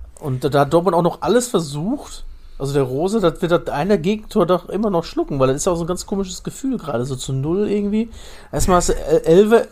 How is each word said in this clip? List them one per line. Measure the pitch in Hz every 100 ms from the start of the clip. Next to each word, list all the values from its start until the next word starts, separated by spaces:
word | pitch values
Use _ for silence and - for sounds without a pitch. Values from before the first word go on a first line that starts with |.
| - -
Und | 151 127
da, | 139
da | 139
hat | 139
Dortmund | 165 185 170
auch |
noch | 170 -
alles | 151 240 240
versucht. | 185 151 147 185 285 - - - - - -
Also | 139
der | 139
Rose, | 127 135 185 220
das | 175 -
wird | 170
das | 170 -
eine | 135 180 202
Gegentor | 165 214 - 220 165
doch | 180 -
immer | 190 214
noch | 170
schlucken, | - 330 330 139
weil | 131
das | 135
ist | 190
ja |
auch | 170
so |
ein | 170
ganz | 180 -
komisches | 196 185 180
Gefühl | 160 - 269 226
gerade, | 151 117
so | 131 127
zu | -
null | 135 147 190 208
irgendwie. | 208 202 214 226 - - - -
Erstmal | 147 185 180
hast | 170
du |
El-, | 147 - 156 160
Elve, | 175 214 226 -